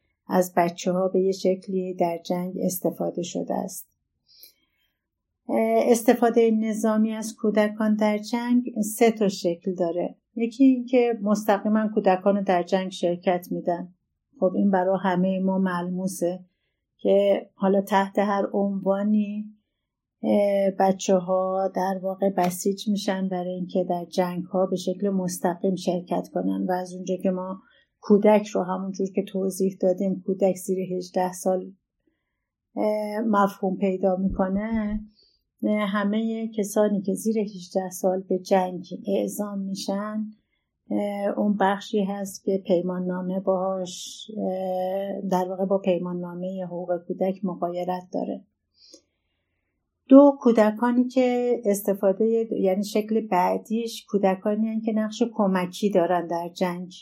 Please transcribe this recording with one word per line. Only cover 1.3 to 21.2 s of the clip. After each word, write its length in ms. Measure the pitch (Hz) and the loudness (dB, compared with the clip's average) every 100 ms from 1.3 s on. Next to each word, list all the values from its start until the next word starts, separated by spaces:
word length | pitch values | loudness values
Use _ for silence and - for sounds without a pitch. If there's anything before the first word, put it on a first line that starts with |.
شکلی 640 | 190 190 190 190 190 185 | 2 0 0 -2 -6 -4
در 260 | 180 175 170 - | -2 -2 -2 -4
جنگ 320 | 180 180 190 | -4 -4 -4
استفاده 600 | 185 180 175 180 170 170 | -4 -2 -4 -4 -4 -4
شده 300 | 175 180 175 | -6 -6 -4
است. 360 | - 190 - - _ _ _ _ _ - _ _ _ _ _ _ _ _ _ - | -4 -6 -10 -16 _ _ _ _ _ -20 _ _ _ _ _ _ _ _ _ -4
اه، 400 | 226 226 226 - | 0 2 2 4
استفادهٔ 600 | 233 - 240 240 240 226 | 4 4 4 4 4 4
نظامی 600 | 220 220 214 220 214 220 | 4 0 0 0 2 0
از 240 | 220 220 - | -2 -10 -4
کودکان 600 | 214 208 208 214 220 214 | 0 2 2 2 0 2
در 220 | 214 208 | 2 0
جنگ 460 | 214 233 240 247 240 - | -2 -4 2 2 2 -2
سه 300 | 214 - 233 | -4 4 4
تا 160 | 220 202 | 4 0
شکل 480 | 196 185 170 196 180 | 0 -2 -4 -4 -2
داره. 400 | 170 175 170 - _ 226 | -2 -2 -4 -8 _ -4
یکی 280 | 233 240 | -4 4
این 220 | 269 254 240 | 6 6 2
که 280 | 254 240 226 | 2 2 0
مستقیماً 680 | 202 208 - 196 214 214 214 214 | 0 0 2 2 2 0 0 2
کودکان 400 | 196 185 202 202 | 2 2 2 2
رو 80 | |
در 200 | 196 180 | 2 0
جنگ 280 | 175 190 190 | 2 -2 -2
شرکت 560 | - 175 175 196 180 180 | -2 -2 0 0 -2 -2
می‌دن. 420 | 175 170 175 180 - _ _ _ _ | -6 -4 -4 -6 -16 _ _ _ _
خب، 120 | 185 190 | 0 2
این 160 | 202 | 2
برای 260 | 190 180 190 | 4 2 2
همهٔ 380 | 196 185 185 190 | 2 2 2 0
ما 180 | 190 190 | 0 0
ملموسه 840 | 190 175 175 180 185 185 175 180 - _ _ _ _ _ | 0 -2 -4 -4 -6 -4 -4 -4 -10 _ _ _ _ _
که 520 | 196 196 202 196 - | 2 4 4 2 -2
حالا 280 | - 196 202 | -2 2 2
تحت 380 | 196 196 196 208 | 2 2 2 0
هر 260 | 202 202 196 | 0 0 -2
عنوانی، 920 | 208 202 196 190 196 208 214 208 208 214 - _ _ _ _ _ _ | -2 -2 0 0 0 2 0 0 -6 -10 -16 _ _ _ _ _ _
اه، 480 | 220 208 202 202 196 190 | 0 2 2 2 0 2
بچه‌ها 920 | 190 190 - 190 | 2 2 2 2